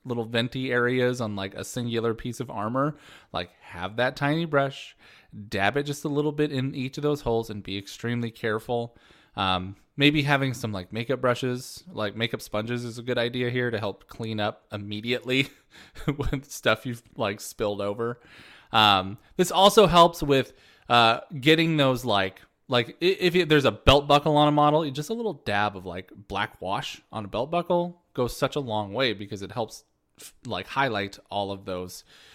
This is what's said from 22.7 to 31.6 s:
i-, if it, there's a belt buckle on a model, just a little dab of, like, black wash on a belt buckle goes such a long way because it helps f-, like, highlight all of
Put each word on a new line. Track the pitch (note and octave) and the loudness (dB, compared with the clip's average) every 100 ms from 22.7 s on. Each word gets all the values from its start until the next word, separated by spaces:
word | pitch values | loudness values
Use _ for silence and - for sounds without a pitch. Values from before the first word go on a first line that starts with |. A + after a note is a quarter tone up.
| A#2+ A#2 - | 0 0 0
i-, | F3 F#3 | 0 2
if | F3+ F3 | 2 2
it, | D#3+ | 4
there's | D3+ | 4
a | C3 | 4
belt | G#2+ - C#3+ C#3+ | 2 6 6 8
buckle | C#3+ D#3+ D3 | 4 4 4
on | D3 | 4
a | |
model, | D3 D3 D3+ D3+ | 6 4 4 0
just | C3 C#3+ | -6 -8
a | |
little | A3+ A3 C#3+ | -6 -6 -6
dab | - G2+ G#2 G2 | -2 0 0 -2
of, | F#2 | -10
like, | F2 - - - | -12 -12 -18 -8
black | G2 G#2+ - | -6 -6 -6
wash | F#2 A2 - - - | -6 -6 -6 -14 -12
on | A2 | -12
a | G2+ | -6
belt | D3+ D#3+ | -6 -2
buckle | F3 E3+ F3 F3 E3+ _ | -4 0 0 0 -8 _
goes | - B2 - | -4 -4 -2
such | C3+ D3 | -2 -2
a | |
long | B2+ G#2+ G2+ | -4 -4 -4
way | G#2+ C3 | -2 -2
because | G2 G2 G2+ | -2 -8 -10
it | F#2+ | -10
helps | B2 A2 - _ _ _ _ | -6 -8 -8 _ _ _ _
f-, | - _ A#2+ | -20 _ -10
like, | F#2 - | -8 -6
highlight | C#3 C3+ G#2 G2 - - | -2 0 0 -4 -8 -8
all | G2+ G2 | -4 -4
of | G2 | -6